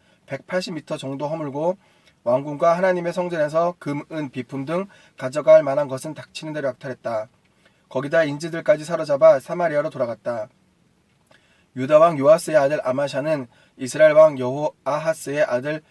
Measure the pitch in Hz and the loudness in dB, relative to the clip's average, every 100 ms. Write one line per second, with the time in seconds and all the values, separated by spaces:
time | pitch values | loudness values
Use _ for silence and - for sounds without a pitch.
0 | _ _ - 139 - 185 185 156 - 156 | _ _ -14 -14 -8 -6 -6 -10 -10 -10
1 | 135 139 147 160 147 143 165 190 _ _ | -8 -8 -6 -6 -8 -4 -4 -4 _ _
2 | _ _ 117 131 147 143 170 170 190 180 | _ _ -2 -2 -2 0 0 2 0 0
3 | 170 175 175 170 147 160 175 - 147 143 | -4 -6 -4 -2 -2 0 -2 -4 -8 -8
4 | - 160 139 127 120 135 135 175 202 _ | -8 -10 -8 -10 -10 -10 -6 -6 -8 _
5 | _ - 131 147 139 320 143 143 143 131 | _ -12 -8 -2 6 6 6 -2 -4 -6
6 | - 196 - - 156 151 139 120 139 123 | -10 -12 -16 -14 -10 -6 -6 -6 -12 -10
7 | 117 110 110 _ _ _ _ _ _ 131 | -8 -6 -8 _ _ _ _ _ _ -8
8 | 143 165 151 143 165 165 180 247 175 165 | 0 0 0 -2 -8 -2 0 0 -2 -6
9 | 151 139 - 139 - 170 170 147 147 - | -2 4 6 6 0 -4 -2 -2 -4 -4
10 | - 113 - 117 107 _ _ _ _ _ | -6 -6 -8 -8 -10 _ _ _ _ _
11 | _ _ _ _ _ _ _ 123 131 151 | _ _ _ _ _ _ _ -8 2 6
12 | 170 147 139 165 165 156 139 151 127 131 | 6 4 4 4 4 2 2 0 -2 -4
13 | 139 135 151 147 123 _ _ - 127 143 | -4 -4 -4 -4 -6 _ _ -12 -6 4
14 | 156 151 156 135 127 139 151 - 131 151 | 6 8 6 6 -4 -4 -6 -6 -6 -4
15 | 160 160 135 147 151 151 143 156 - | -4 -6 -6 -2 -2 -2 -4 -8 -12